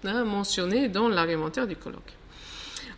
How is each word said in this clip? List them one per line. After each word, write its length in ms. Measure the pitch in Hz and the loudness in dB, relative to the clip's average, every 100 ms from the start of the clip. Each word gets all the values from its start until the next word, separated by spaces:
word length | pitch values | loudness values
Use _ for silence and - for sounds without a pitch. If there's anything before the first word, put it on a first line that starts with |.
| 196 | -4
hein, 180 | 226 | 0
mentionnée 640 | 226 202 196 - 180 226 269 | 0 0 0 0 2 4 4
dans 220 | 190 233 | 4 4
l'argumentaire 580 | 185 165 165 156 202 240 | 4 4 2 0 0 -2
du 80 | 170 | -4
colloque. 380 | - - - - - - - - - - - | -10 -12 -16 -20 -20 -18 -16 -14 -12 -12 -8